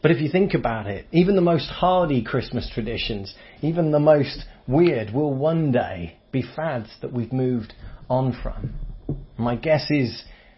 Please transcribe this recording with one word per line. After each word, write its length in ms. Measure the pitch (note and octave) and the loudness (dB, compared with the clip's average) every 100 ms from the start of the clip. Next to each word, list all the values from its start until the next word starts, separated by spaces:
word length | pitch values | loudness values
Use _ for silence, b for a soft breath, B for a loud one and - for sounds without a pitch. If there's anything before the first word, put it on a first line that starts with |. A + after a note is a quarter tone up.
But 100 | D3+ | 4
if 100 | B2+ | 2
you 80 | D3+ | 2
think 240 | F3+ F#3+ | 2 2
about 320 | D#3 A#2+ A2+ G#2 | 2 0 -4 -6
it, 220 | G2 - | -8 0
even 240 | E3 F3+ G3 | 2 4 4
the 60 | |
most 280 | E3+ E3 - | 4 2 -2
hardy 520 | - F3+ F#3 E3+ C3+ | -2 2 2 2 0
Christmas 480 | A2 C3 A2 A#2+ - | 0 -4 -4 -6 -6
traditions, 640 | - A2 G#2+ - G#2+ G2 - B B | -6 -6 -6 -4 -6 -8 -16 B B
even 300 | D3 E3 D#3+ | -4 0 2
the 80 | D3 | 4
most 460 | D3+ D3+ C3+ - - B - | 6 6 4 -4 -14 B 0
weird, 440 | C3+ F3 C3+ G#2 | 4 4 2 -2
will 220 | A#2 D3+ | -2 -2
one 380 | C3+ D3+ E3 D3+ | 0 0 2 2
day 460 | B2 F#2 F#2 E2+ - _ | 2 0 -6 -10 -14 _
be 120 | C3 | -4
fads 520 | B2 - D#3+ C3 G#2+ - | -4 -6 -6 -6 -8 -12
that 100 | - | -8
we've 220 | B2 A2+ | -6 -4
moved 400 | B2+ B2+ B2 G#2+ - B B B | -2 0 -2 -4 -14 B B B
on 240 | B2+ C3 | 0 0
from. 420 | A#2 A2 - - - - - - - - - | -2 -6 -8 -8 -8 -10 -12 -10 -10 -10 -6
My 180 | A#2 A#2+ | -4 -2
guess 340 | D3 D3+ - | 2 0 2
is 340 | D3 A#2+ - - b b | 0 0 -4 -18 b b